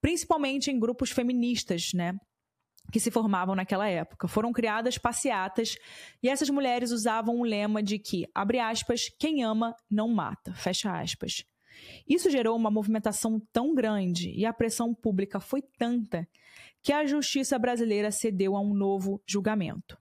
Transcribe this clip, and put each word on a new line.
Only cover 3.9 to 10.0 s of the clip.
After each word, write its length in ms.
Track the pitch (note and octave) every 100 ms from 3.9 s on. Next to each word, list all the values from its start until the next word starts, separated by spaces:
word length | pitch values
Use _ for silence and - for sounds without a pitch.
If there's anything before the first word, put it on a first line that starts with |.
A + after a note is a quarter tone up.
| F3 E3 - F3
Foram 240 | - A3+
criadas 460 | A#3+ A3+ G#3+ A#3 B3
passeatas 800 | A#3+ A#3 C#4 G#3+ F#3+ - A3+ - - - - -
e 60 | A#3+
essas 200 | C4+ C#4+
mulheres 420 | C#4 C4+ B3 B3
usavam 480 | A#3 A3 A3 A3 A#3+
o 40 |
lema 400 | A#3+ G#3+ G#3 G#3+
de 160 | G#3 G#3
que, 260 | - F#3 E3
abre 240 | - G3+ B3+
aspas, 540 | A3+ A3+ - A#3+ - _
"quem 240 | D4+ D4+
ama 320 | A#3 A3 A3+ A#3 _
não 180 | G#3